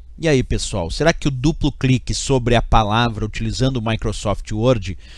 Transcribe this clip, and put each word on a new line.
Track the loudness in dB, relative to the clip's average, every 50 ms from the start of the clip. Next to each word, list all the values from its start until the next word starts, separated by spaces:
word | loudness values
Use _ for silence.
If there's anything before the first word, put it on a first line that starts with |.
| -20 -18 -10 -4
E | 0 2
aí, | 2 2
pessoal, | 2 2 0 -2 -2 -2 -4 -4 -4 -4
será | -2 0 2 2 2
que | 2 0 -2
o |
duplo | -2 0 0 0 0 2 0 -2
clique | 0 0 2 2 2 2 0 -2
sobre | -4 -4 -2 0 0 0 2 2 2
a | 2
palavra | 4 4 4 4 4 4 2 0 0 0 0 -2 -4
utilizando | -6 -4 -4 -4 -4 -2 0 0 0 0 -2
o | -2 -2
Microsoft | -2 -2 -2 -4 -4 -2 -2 -2 -2 -2 -4 -4
Word, | -4 0 2 4 4 2 0 -4 -8 -10 -12 -16 -20